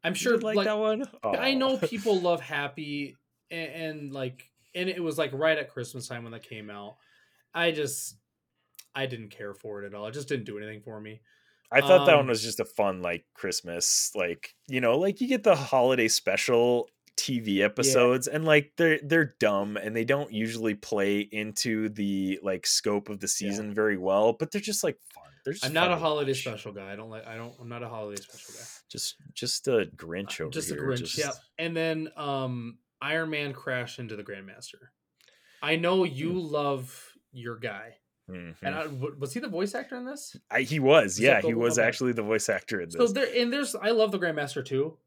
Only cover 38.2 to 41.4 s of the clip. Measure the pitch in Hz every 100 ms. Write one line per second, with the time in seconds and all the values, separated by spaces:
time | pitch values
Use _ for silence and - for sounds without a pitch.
38.2 | - 92 85 82 - 147 151 135 147 143
39.2 | 135 240 269 170 202 - 277 254 247 285
40.2 | - - _ 127 131 156 131 160 104 92
41.2 | 127 120